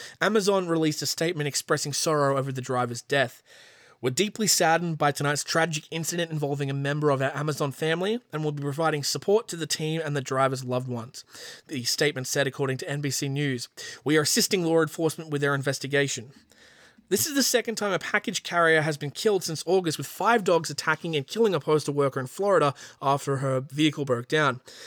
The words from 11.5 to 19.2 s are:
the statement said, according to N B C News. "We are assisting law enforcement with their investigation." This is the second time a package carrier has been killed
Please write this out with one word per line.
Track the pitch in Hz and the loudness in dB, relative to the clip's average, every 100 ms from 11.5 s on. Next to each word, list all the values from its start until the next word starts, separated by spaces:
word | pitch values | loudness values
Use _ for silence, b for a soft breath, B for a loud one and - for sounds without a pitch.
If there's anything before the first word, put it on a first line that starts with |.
| B - | B -10
the | 143 120 | -6 -4
statement | - 151 139 127 | 0 0 0 -4
said, | 147 139 | 0 -2
according | - 139 131 | 0 -2 -2
to | 185 | -4
N | 143 | -4
B | 143 | -2
C | - 139 | -2 -2
News. | 139 143 127 - - B B | -2 -2 -2 -8 -14 B B
"We | - 156 | 2 4
are | |
assisting | 147 240 - 202 165 | 4 2 2 2 4
law | 165 | 4
enforcement | 156 - 160 - 160 | 2 0 -2 -2 -6
with | 147 | -2
their | 143 139 | 0 0
investigation." | 135 131 139 139 139 - 110 - b b b b b b - | -2 -4 0 0 0 -2 -10 -20 b b b b b b -2
This | 196 330 | -2 0
is | 285 | 0
the | |
second | - 240 226 220 | 2 2 0 -2
time | 208 | -2
a | 175 | -2
package | - 208 - 185 | 0 -2 -2 -6
carrier | - 175 165 160 | -2 4 6 6
has | 156 143 | 2 -2
been | 147 | -6
killed | - | -2